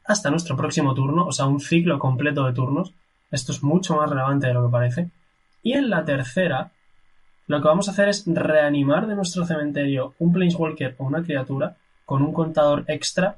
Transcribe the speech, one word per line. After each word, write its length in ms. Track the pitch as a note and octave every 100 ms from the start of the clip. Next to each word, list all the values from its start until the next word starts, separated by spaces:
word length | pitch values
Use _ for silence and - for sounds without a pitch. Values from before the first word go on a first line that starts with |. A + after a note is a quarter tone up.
| -
hasta 240 | G#3 C#3+
nuestro 260 | D#3+ - C3
próximo 380 | D#3 E3 C#3+
turno, 320 | C3 C3+ D#3+ F3+
o 60 |
sea, 160 | - C#3
un 120 | C#3
ciclo 400 | - E3+ E3+ C#3+
completo 460 | C3+ B2 C#3+ C#3+ C3
de 80 |
turnos. 400 | B2 B2+ C#3+ F#3+ - _ _ _
Esto 220 | C3 -
es 100 | C3
mucho 340 | C#3 E3+ F#3 D#3
más 140 | D3+
relevante 380 | C#3 C3+ C#3 B2+
de 60 |
lo 120 | B2 A#2+
que 60 |
parece. 380 | A#2+ B2 B2 F3 - _ _ _ _
Y 100 | A3+
en 160 | C#4 B3+
la 160 | F3 D#3
tercera, 640 | C3+ B2+ F#3+ F3 C3 - _ _ _ _ _ _ _ -
lo 120 | D3
que 80 | D3+
vamos 200 | E3 G3+
a 40 |
hacer 160 | F#3+ G3+
es 160 | G3+ -
reanimar 800 | D#3+ D3+ D#3 D3 D3 C#3 D3 A3
de 80 | G3+
nuestro 300 | F3+ F#3 E3+
cementerio 680 | D#3 D3 C#3+ C#3 C3+ C3 -
un 120 | E3+
Planeswalker 640 | F3 F3+ E3+ D#3+ D#3 C3 -
o 60 | C3+
una 180 | D#3
criatura 520 | E3+ C#3+ C3 C3+ D#3 - _ _ -
con 160 | C3+
un 100 | D3
contador 540 | E3 D#3+ D#3 D3 D3 -
extra, 500 | D3+ - - F#3